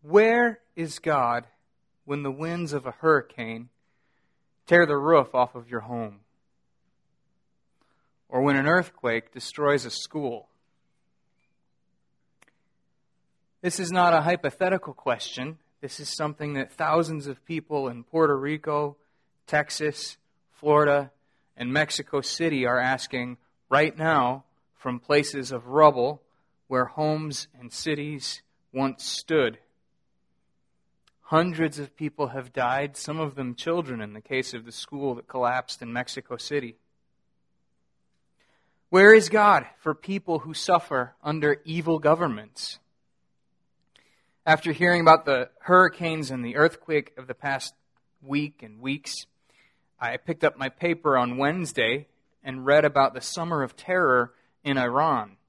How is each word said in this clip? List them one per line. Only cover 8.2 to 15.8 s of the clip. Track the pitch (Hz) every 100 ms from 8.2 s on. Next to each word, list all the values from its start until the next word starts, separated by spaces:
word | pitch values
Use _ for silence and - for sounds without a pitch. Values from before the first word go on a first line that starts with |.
| _
Or | 127
when | 143 139
an | 139
earthquake | 175 175 _ 123 117 -
destroys | 127 - - 147 143
a | 123
school? | - - 156 139 113 - _ _ _ _ _ _ _ _ _ _ _ _ _ _ _ _ _ _ _ _ _ _ _ _ _ _ _ _ _ _ _
This | 180 170
is | 175
not | 180 175
a | 165
hypothetical | 151 175 147 - 185 185 156
question. | 135 - 117 - - 131 160 _ _